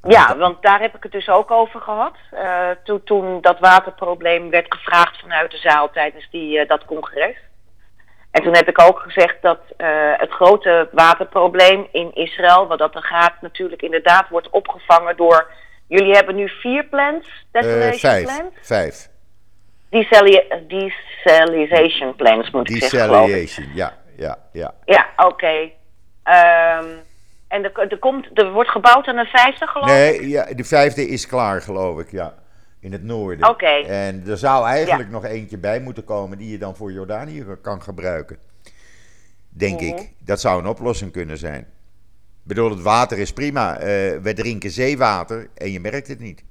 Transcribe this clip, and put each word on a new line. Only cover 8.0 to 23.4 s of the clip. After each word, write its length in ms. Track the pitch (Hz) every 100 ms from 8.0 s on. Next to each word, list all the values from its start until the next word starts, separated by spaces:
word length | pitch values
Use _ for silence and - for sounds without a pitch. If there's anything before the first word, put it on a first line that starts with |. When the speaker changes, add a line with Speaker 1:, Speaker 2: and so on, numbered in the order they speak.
| - - -
Speaker 1:
En 120 | 160
toen 120 | 156
heb 140 | 170 165
ik 120 | 180
ook 180 | 170 185
gezegd 380 | 180 196 170 -
dat, 180 | 180 165 - -
eh, 360 | 165 151 151 147
het 140 | 156
grote 580 | - 185 208 202 170 160
waterprobleem 920 | - 165 170 180 196 175 180 185 196 202
in 220 | - 170
Israël, 520 | - 165 - 180 180 190
wat 120 | 160
dat 160 | 156
er 80 | 170
gaat, 300 | - 170 170 -
natuurlijk 420 | 175 - 185 170
inderdaad 460 | 165 160 160 180 190
wordt 220 | 170 -
opgevangen 680 | 196 - 185 - 170 170 170
door, 360 | 170 165 160 - - - -
jullie 260 | 175 196
hebben 200 | 202 196 190
nu 120 | 202
vier 360 | - 247 269
plants, 440 | 294 277 285 311 - - _
Speaker 2:
Eh, 100 | -
Speaker 1:
desalination 360 | 165 117 117 117 139
Speaker 2:
vijf. 140 | 104
Speaker 1:
plants? 320 | 85 277 349 -
Speaker 2:
Vijf. 460 | - 110 82 - - - - - - - - - -
Speaker 1:
Desali-, 540 | 226 208 220 202 190 185 170 160
desalination 1500 | 190 196 - - - 180 160 160 165 151 170 160 160 135 -
plants, 340 | 120 113 113
moet 200 | 135 120
ik 60 | 117
zeggen, 180 | 127 131
geloof 280 | 107 107 110
ik. 60 |
Speaker 2:
Desalination, 420 | 98